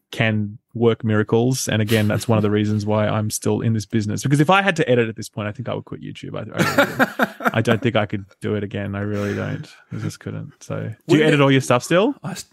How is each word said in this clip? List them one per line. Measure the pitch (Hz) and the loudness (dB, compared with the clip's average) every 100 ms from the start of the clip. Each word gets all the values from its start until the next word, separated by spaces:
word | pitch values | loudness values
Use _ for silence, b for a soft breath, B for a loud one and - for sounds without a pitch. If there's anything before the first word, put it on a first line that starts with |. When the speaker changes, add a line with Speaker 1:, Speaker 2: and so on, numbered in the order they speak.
| _ | _
Speaker 1:
can | - 113 107 104 107 _ 113 | -2 0 0 -2 -8 _ 0
work | 117 110 | 2 2
miracles. | 110 107 107 117 123 131 - | 2 2 4 2 2 0 0
And | 107 | 0
again, | 107 110 104 | 2 2 2
that's | 107 - | 0 2
one | 110 | 2
of | |
the | 104 | 2
Speaker 2:
<laughs> | 104 | 2
Speaker 1:
reasons | 107 107 104 | 0 -2 0
why | 107 104 | 0 0
I'm | 107 107 | 0 -2
still | - 110 104 | -4 -2 0
in | 117 | 0
this | 110 - | 0 -2
business. | 113 104 104 | -2 -2 -2
Because | 135 143 | 0 2
if | 151 | 4
I | 190 | 2
had | 196 165 | 2 0
to | 123 | 2
edit | 120 113 | 2 0
at | 113 | -4
this | - | -12
point, | 117 104 | -8 -8
I | |
think | 104 113 | -8 -8
I | |
would | 104 - | -8 -8
quit | 107 | -14
YouTube. | 101 - - 101 | -14 -14 -12 -10
I, | - | -6
I | - - - - | -2 0 2 0
really | - | 0
do. | 240 - 240 - 254 | -2 -2 -4 -2 -2
Speaker 2:
<laughs> | |
Speaker 1:
I | 113 | 0
don't | 113 113 | 2 2
think | 117 107 | 2 0
I | 104 | 0
could | 107 98 _ | -4 -10 _
do | 107 | -6
it | 104 | -4
again. | 101 104 101 101 | -4 -6 -6 -6
I | |
really | 104 104 104 101 | -4 -4 -4 -4
don't. | 101 104 - - - | -6 -8 -12 -20 -14
I | 113 | -10
just | 107 - | -8 -8
couldn't. | 107 107 107 - | -10 -12 -12 -16
So, | - 104 | -10 -8
do | 110 107 - | -8 -6 2
Speaker 2:
When | 156 | 4
Speaker 1:
you | 151 | 4
edit | 147 | 4
Speaker 2:
did | |
Speaker 1:
all | 139 | 4
your | 135 | 4
stuff | - 123 | 2 0
still? | - 170 240 - | 2 2 2 -2
Speaker 2:
I | - | -8
s-, | - - | -12 -12